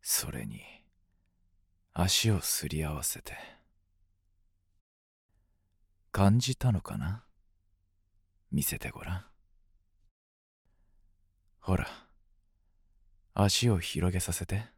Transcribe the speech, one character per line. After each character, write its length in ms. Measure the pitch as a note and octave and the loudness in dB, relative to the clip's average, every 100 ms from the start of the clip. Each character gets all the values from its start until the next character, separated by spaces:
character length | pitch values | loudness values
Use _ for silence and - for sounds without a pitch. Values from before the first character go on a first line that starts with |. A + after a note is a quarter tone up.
そ 280 | - - - | -2 -2 -2
れ 160 | A#1+ G#1+ | -8 -8
に、 160 | A1 - - _ _ _ _ _ _ _ _ _ _ _ | -10 -18 -20 _ _ _ _ _ _ _ _ _ _ _
足 380 | - F2+ - A2+ | -2 2 4 4
を 100 | G2 | 2
す 280 | - - - | 0 -4 -2
り 160 | D#2 | -2
合 80 | D2+ | -2
わ 100 | D2+ | -4
せ 200 | - - | -6 -6
て。 140 | - - - - _ _ _ _ _ _ _ _ _ _ _ _ _ _ _ _ _ _ _ _ _ _ _ _ _ | -12 -16 -18 -20 _ _ _ _ _ _ _ _ _ _ _ _ _ _ _ _ _ _ _ _ _ _ _ _ _
感 260 | - G2 A2+ | 4 6 6
じ 180 | B2+ C3 | 2 0
た 140 | B2+ | 2
の 100 | G2 | 0
か 160 | - G2 | -2 -6
な？ 280 | D#2 G#2+ - _ _ _ _ _ _ _ _ _ _ _ _ | -4 -6 -8 _ _ _ _ _ _ _ _ _ _ _ _
見 100 | C2+ | -2
せ 160 | C#2+ - | -2 -4
て 120 | - | -8
ご 120 | - | -10
ら 120 | - | -8
ん。 100 | F2+ - - _ _ _ _ _ _ _ _ _ _ _ _ _ _ _ _ - _ _ _ _ _ | -8 -8 -20 _ _ _ _ _ _ _ _ _ _ _ _ _ _ _ _ -20 _ _ _ _ _
ほ 180 | - F#2 | 0 0
ら、 120 | - - - _ _ _ _ _ _ _ _ _ _ _ _ | 0 -8 -20 _ _ _ _ _ _ _ _ _ _ _ _
足 340 | - G2 - A#2+ | 2 4 4 4
を 100 | F#2+ | 2
広 320 | E2 - F2 | 0 0 0
げ 80 | F2+ | 0
さ 120 | - | -2
せ 140 | F2 F2+ | -4 -2
て。 200 | G2 A2+ | -4 -6